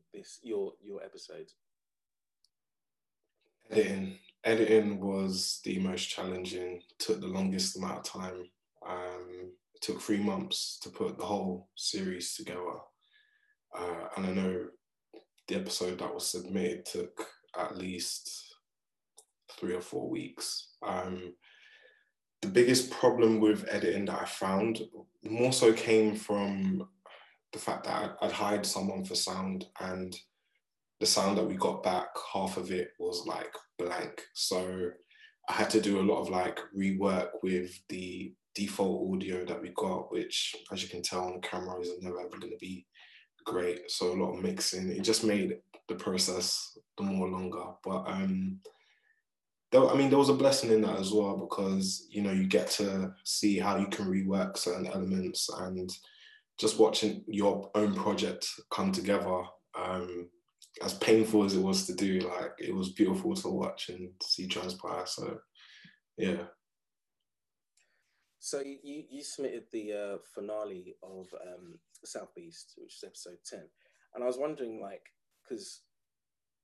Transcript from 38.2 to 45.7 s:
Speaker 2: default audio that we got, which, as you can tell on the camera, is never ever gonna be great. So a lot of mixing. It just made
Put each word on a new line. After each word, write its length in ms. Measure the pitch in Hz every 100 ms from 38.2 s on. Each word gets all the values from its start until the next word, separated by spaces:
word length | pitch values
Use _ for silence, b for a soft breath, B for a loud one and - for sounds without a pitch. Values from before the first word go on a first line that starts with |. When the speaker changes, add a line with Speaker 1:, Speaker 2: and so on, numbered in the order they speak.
| - - _ -
Speaker 2:
default 580 | 101 - 95 - 92
audio 320 | 92 95 90 87
that 160 | -
we 120 | 90 -
got, 360 | 95 92 -
which, 440 | 110 - - - - -
as 100 | 95
you 80 | 95
can 140 | 90
tell 220 | - 92 90
on 80 |
the 140 | 92 -
camera, 320 | 92 92 90
is 120 | 87 87
never 180 | 92 87
ever 200 | 90 92
gonna 180 | - -
be 280 | 95 92 - B B B B _ -
great. 440 | 90 87 - -
So 240 | - 90
a 60 | 95
lot 120 | -
of 100 | 90
mixing. 460 | 95 - - 92 92
It 120 | 87
just 220 | 95 110
made 340 | 107 101 92 - -